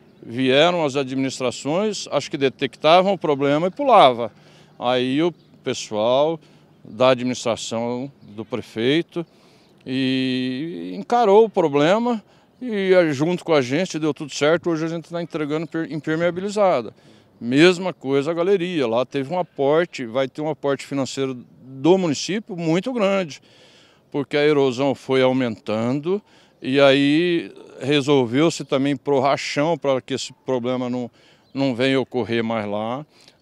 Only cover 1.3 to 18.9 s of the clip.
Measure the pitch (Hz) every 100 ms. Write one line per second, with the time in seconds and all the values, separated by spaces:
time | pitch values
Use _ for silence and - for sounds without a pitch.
1.3 | - 127 - 135 165 214 202 - 139 -
2.3 | 156 135 - 135 - 151 175 185 190 165
3.3 | 143 139 147 180 - 285 214 151 117 117
4.3 | - - - - - 123 127 127 135 175
5.3 | 160 _ - - 120 - 107 110 127 151
6.3 | 165 - _ _ _ - 104 127 127 123
7.3 | 123 123 104 - 113 120 123 139 - 104
8.3 | 104 107 120 - 110 117 156 165 170 165
9.3 | _ _ _ _ _ - 131 131 131 131
10.3 | 127 127 127 165 180 180 185 196 240 226
11.3 | 202 226 202 165 143 151 208 240 233 -
12.3 | _ _ _ 247 208 190 185 165 135 156
13.3 | 180 - 156 120 139 185 160 151 139 156
14.3 | - 143 165 175 165 165 170 156 170 170
15.3 | 165 147 151 165 165 165 156 143 160 175
16.3 | 175 196 208 196 151 110 - - - _
17.3 | _ 117 131 170 180 185 - 127 139 139
18.3 | 170 175 202 175 175 123